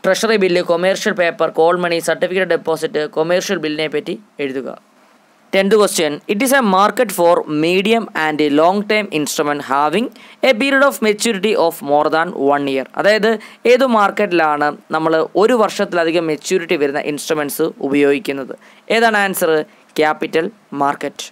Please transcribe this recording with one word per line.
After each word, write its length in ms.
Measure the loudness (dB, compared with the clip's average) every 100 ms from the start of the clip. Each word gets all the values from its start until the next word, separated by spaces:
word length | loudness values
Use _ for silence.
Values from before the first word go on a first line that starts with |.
ട്രഷറി 320 | 0 0 2 2
ബില്ല്, 180 | 2 0 0
കൊമേഴ്ഷ്യൽ 440 | 0 0 0 -4 0
പേപ്പർ, 280 | -2 0 -2 2
കോൾ 160 | 2 2
മണി, 140 | 0 -2 -2
സർട്ടിഫിക്കറ്റ് 420 | -2 -2 -2 0
ഡെപ്പോസിറ്റ്, 500 | -2 -2 -4 -2 -4 -4
കൊമേഴ്ഷ്യൽ 440 | -4 0 0 0 -4
ബില്ലിനെ 240 | -4 -4 -4
പറ്റി 200 | -4 -6 -10 _ -8
എഴുതുക. 240 | -6 -6 -10 -14 _ _ _ _ _ _ _
Tenth 200 | 0 4 4
question, 320 | 4 2 -2 -4 -4
it 80 | -2 2
is 60 | 2
a 20 | 4 4
market 340 | 2 2 -2 2
for 140 | 2 2 0 -2
medium 400 | 0 0 2 0 -2 -2
and 140 | -2 0 2 4
long 180 | 4 2 0
term 160 | -2 -2 -4
instrument 420 | -4 -2 -2 -4 -2
having 340 | 0 0 0 -4 -10 -20 -2 0
a 20 | 2
period 240 | 2 2 2
of 60 | 2 -2
maturity 440 | 0 -2 0 0 2 0
of 80 | -2 0
more 160 | 0 2 0
than 120 | -2 0 0
one 120 | 2 0
year. 120 | -4 -6 0
അതായത് 300 | 2 2 2 -2 -6 -4 2
ഏത് 140 | 4 4 2
മാർക്കറ്റിലാണ് 760 | 2 0 0 2 2 2 -2 -4 _
നമ്മൾ 180 | -2 0 0 0 2
ഒരു 140 | 2 4
വർഷത്തിലധികം 600 | 2 0 -4 0 0 0 -2
മെച്യൂരിറ്റി 460 | -6 -2 -4 -2 -2
വരുന്ന 180 | 0 -2 -6
ഇൻസ്ട്രുമെന്റ്സ് 540 | -8 -4 -4 -4 -2 -4 -4 -2
ഉപയോഗിക്കുന്നത്? 680 | 2 2 2 -4 -8 -10 -14 -18 -20 -4 2
ഏതാണ് 220 | 2 2 0
ആൻസർ? 260 | 0 0 0 -2 _ _ -2
ക്യാപിറ്റൽ 480 | 0 0 -2 -4 -4 -10 _ -4
മാർക്കറ്റ്. 460 | -4 -2 -8 -10 -18